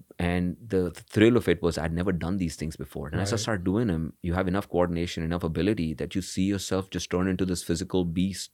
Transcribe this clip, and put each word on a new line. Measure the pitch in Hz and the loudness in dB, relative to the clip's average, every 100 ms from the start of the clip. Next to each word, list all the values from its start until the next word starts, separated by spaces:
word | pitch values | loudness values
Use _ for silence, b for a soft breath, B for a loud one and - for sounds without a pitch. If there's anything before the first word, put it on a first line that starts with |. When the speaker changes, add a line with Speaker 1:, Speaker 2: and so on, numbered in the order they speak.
| - - | -8 -4
Speaker 1:
and | 87 90 90 - 117 | 0 0 0 -4 -2
the | 95 87 | 0 0
th-, | - - | -4 -2
thrill | - 110 120 | 6 6 6
of | 98 | 4
it | 80 | 2
was | 85 78 | 2 0
I'd | 80 | -2
never | 82 95 | -2 0
done | 87 85 98 | 0 -2 -2
these | 85 - | -2 -4
things | 76 - | -8 -8
before. | 69 73 71 | -10 -10 -4
And | 85 | -2
as | 101 | 0
I | |
Speaker 2:
Right. | 113 | -2
Speaker 1:
start | 110 104 | -2 -2
doing | 90 101 117 | 0 0 2
them, | 80 82 - | 0 -4 -4
you | 87 | -2
have | 87 95 | 0 2
enough | 95 - | 0 0
coordination, | 87 87 85 87 - | 2 2 2 -2 -4
enough | 80 87 | -2 -2
ability | 87 80 90 110 82 | -2 0 0 0 -2
that | 78 78 | -4 -4
you | - | -4
see | 95 - | -4 0
yourself | 95 101 - 95 95 | 0 0 -2 -2 -2
just | 92 - | -6 -2
turn | 90 95 | 0 2
into | 92 | 2
this | 92 87 | 0 -2
physical | - 82 - 92 87 | -2 -2 0 0 2
beast | 82 95 92 - | 2 0 -2 -10